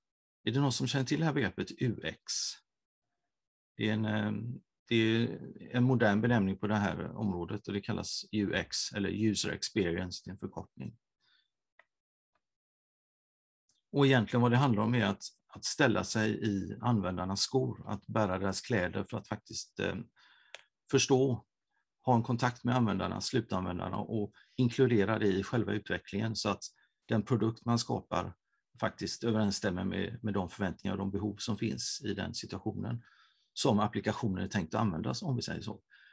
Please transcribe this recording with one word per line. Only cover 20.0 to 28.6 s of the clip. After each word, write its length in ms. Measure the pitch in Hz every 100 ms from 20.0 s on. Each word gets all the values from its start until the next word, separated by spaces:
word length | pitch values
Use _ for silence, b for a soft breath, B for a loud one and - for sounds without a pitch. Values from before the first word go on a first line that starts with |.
| - _ B B B B B _ -
förstå, 540 | 135 - 131 135 117 - _ _ _ _ _
ha 100 | -
en 80 | 117
kontakt 400 | 117 120 123 117
med 120 | 123
användarna, 460 | 123 110 95 92 95
slutanvändarna, 760 | - 123 - 95 92 90 92 -
och 360 | - 113 101 b b
inkludera 640 | b 120 120 123 113 98 107
det 80 | 104
i 160 | 95
själva 300 | 98 117 101
utvecklingen 640 | 101 - - - 101 113
så 140 | 107 104
att 140 | 90 - b b b -
den 180 | 110
produkt 400 | 101 120 113 117
man 140 | 120 117
skapar 560 | - 123 - 87 90 - _ _